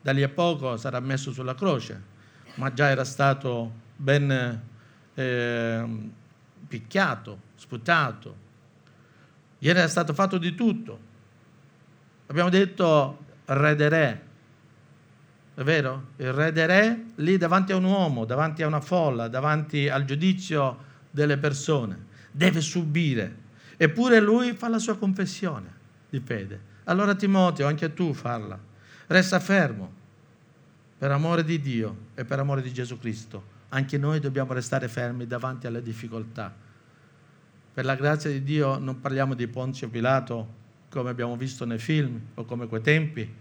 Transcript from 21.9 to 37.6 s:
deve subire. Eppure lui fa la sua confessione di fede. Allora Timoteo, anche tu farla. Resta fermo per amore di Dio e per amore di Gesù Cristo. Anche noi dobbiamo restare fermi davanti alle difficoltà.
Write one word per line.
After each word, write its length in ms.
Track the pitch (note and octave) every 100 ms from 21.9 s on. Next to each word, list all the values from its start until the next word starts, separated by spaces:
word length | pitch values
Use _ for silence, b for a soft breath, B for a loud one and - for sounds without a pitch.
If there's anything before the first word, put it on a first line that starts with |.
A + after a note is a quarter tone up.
| F#2 - B B
deve 300 | C#3+ F3+ E3
subire. 840 | D3 F3 D#3 D#3 D#3+ A#2+ F#2 - - B B B
Eppure 460 | D#3+ D#3+ B3 A#3
lui 320 | G#3 A#3 B3
fa 160 | - A#3
la 100 | A3+
sua 180 | A3+ G#3+
confessione 760 | G3+ F#3+ F#3+ - F#3 B2+ F#2+ - - _ _
di 100 | C3+
fede. 400 | - A2+ G2 G2 - b -
Allora 300 | F3+ G3+ G3
Timoteo, 520 | G3 G3 F3+ D3 C#3+
anche 260 | D3+ E3
tu 200 | D#3+ F3
farla. 460 | C3 B2 A#2 G#2 G2+ - B B B B
Resta 320 | F3 F#3 F#3
fermo 540 | F#3 F#3+ D3 G#2+ F#2 - - _ _ _ _ _ _ _ _ _
per 140 | C#3
amore 320 | C#3+ E3 E3+
di 160 | D#3+ E3
Dio 480 | C#3 A#2 G#2+ F#2+ - -
e 100 | A#2+
per 140 | C3+
amore 220 | C#3 C#3
di 120 | B2+
Gesù 260 | B2+ B2 A#2+
Cristo. 540 | A#2 A2 - G2+ G2 - -
Anche 280 | C3 C3+ C#3+
noi 220 | C#3 D#3
dobbiamo 340 | C#3 C3+ C3
restare 340 | B2+ B2 C3+ B2
fermi 400 | A#2+ A#2+ B2 A#2
davanti 400 | B2 C3 B2+ B2+
alle 140 | A#2
difficoltà. 720 | A#2 A2+ A#2 A2+ A2 A2+ A2+ - b b b b b b b b _ _